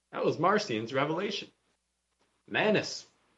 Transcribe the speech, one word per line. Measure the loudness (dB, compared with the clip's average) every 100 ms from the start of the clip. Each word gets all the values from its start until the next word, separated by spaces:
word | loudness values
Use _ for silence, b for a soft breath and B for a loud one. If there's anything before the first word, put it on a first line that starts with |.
| _
That | -2
was | -2 2
Marcion's | 2 2 0 -4 -2
revelation. | 0 0 0 -4 -6 -10 _ _ _ _ _ _ _ _ _ -6
Manus, | 0 2 2 0 -6 -14 _ _